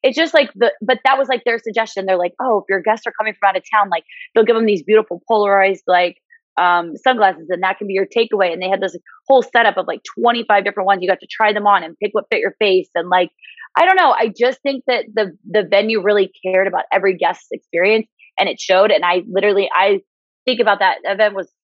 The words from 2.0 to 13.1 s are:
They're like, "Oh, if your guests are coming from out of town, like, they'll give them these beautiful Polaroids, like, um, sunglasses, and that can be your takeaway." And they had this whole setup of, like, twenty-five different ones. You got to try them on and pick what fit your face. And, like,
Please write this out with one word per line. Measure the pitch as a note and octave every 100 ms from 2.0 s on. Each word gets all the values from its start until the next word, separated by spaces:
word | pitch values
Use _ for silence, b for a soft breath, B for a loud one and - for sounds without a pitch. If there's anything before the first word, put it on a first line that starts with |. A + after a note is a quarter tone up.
| F#3+
They're | F#3
like, | F3 -
"Oh, | C4 G#3
if | F#3+
your | F#3+
guests | F#3+ A3+ A#3
are | -
coming | G#3+ -
from | G3
out | F#3+
of | -
town, | G#3+ G3
like, | E3+ _ B B
they'll | A3+ A3
give | A#3
them | A3
these | G3
beautiful | D#3 G#3+ G#3+ F3 -
Polaroids, | A3 G3+ G3 F#3+ F#3+ -
like, | F3+ F3+ - _ b _ -
um, | F3+ F3 E3+ D3+
sunglasses, | C4 B3 G3 F3 E3
and | F3+
that | F#3+ F#3+
can | G#3
be |
your | F#3+ G3
takeaway." | A#3 A3+ G3+ F#3
And | E3
they | F#3
had | G3
this | F#3+ E3+ B B _
whole | C4+
setup | - A#3+ A3 F#3
of, | -
like, | D#3+ - -
twenty-five | A#3 A#3 A#3 G#3
different | G3 G3 F#3+
ones. | G3
You | F3+
got | F3+
to | -
try | - G#3+
them | G#3 G#3
on | G3
and | D#3+ E3
pick | G#3
what | G#3 -
fit | G#3
your | G3 -
face. | G#3 F#3 F#3 E3+
And, |
like, | F3